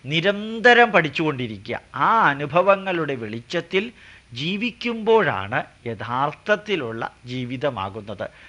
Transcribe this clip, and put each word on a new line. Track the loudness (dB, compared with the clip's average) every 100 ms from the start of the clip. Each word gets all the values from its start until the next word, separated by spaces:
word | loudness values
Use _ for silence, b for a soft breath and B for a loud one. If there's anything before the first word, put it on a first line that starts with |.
| -4
നിരന്തരം | 0 0 0 -4 4 6 8 6 4
പഠിച്ചുകൊണ്ടിരിക്കുക. | 2 0 -2 -2 -6 -8 -8 -10 -8 0 2
ആ | 4 2
അനുഭവങ്ങളുടെ | 2 0 2 4 2 2 -2 -2 -4
വെളിച്ചത്തിൽ | -6 -10 -6 -6 -2 -2 -2 -10 B B B -8
ജീവിക്കുമ്പോഴാണ് | -6 -4 -6 -6 -6 -2 4 4 4 0 -2 -4 -6 _ -10
യഥാർത്ഥത്തിലുള്ള | -8 -4 -2 -2 -2 -2 -2 0 -4 -4 -6 -8 _ -10
ജീവിതമാകുന്നത്. | -8 -6 -4 -4 -4 -6 -8 -12 -10 -10 B